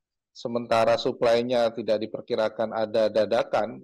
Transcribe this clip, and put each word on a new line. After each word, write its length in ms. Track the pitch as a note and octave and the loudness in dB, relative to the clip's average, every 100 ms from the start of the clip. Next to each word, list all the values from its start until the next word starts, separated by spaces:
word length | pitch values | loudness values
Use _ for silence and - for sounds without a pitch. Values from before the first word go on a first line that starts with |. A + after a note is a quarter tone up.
| _ _ _ - | _ _ _ -14
sementara 640 | B2+ A#2 A#2 A#2 A2+ A2+ | -8 -6 0 2 4 2
suplainya 720 | C3+ A#2+ A#2+ A#2 A#2+ B2 A#2 | 0 0 2 2 2 0 0
tidak 320 | A#2 G#2+ G#2+ | -2 -2 -2
diperkirakan 720 | A2+ B2 - A2+ G#2+ - A2 G#2+ | -2 -10 -6 -2 -2 -2 -4 -4
ada 320 | A2 A2+ G#2+ | -2 0 2
dadakan 720 | G#2+ G2+ A#2 - B2+ G#2+ C3 | 2 2 0 0 -2 -2 -6